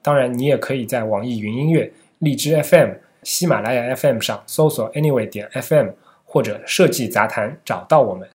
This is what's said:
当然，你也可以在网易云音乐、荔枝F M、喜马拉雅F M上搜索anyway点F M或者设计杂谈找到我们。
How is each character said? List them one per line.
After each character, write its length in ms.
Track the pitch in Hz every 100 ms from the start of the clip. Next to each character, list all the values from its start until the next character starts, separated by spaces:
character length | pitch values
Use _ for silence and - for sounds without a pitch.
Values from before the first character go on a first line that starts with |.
当 160 | - 147
然， 160 | 123
你 120 | 123
也 120 | 135 156
可 160 | -
以 120 | 135 110
在 160 | 127
网 220 | 110 104 120
易 140 | 117
云 120 | 104
音 180 | 117 151
乐、 220 | 160 110 _ _ _
荔 160 | 160 135
枝 180 | 147
F 220 | 156 143 175
M、 140 | 120 95 _ _
喜 220 | - - 175
马 140 | 113
拉 120 | 104
雅 100 | 123 120
F 200 | 131 147
M 140 | 120
上 200 | - 107 -
搜 240 | - 156
索 220 | - 110
anyway 360 | 151 151 131 107
点 200 | 101 104
F 220 | 131 -
M 140 | 156 107 - _ _
或 200 | _ 151
者 180 | 113 104 -
设 220 | - 175
计 200 | - 113
杂 180 | - 110
谈 320 | - 107 151
找 200 | - 92
到 180 | - 156
我 120 | 120
们。 140 | 92 92 _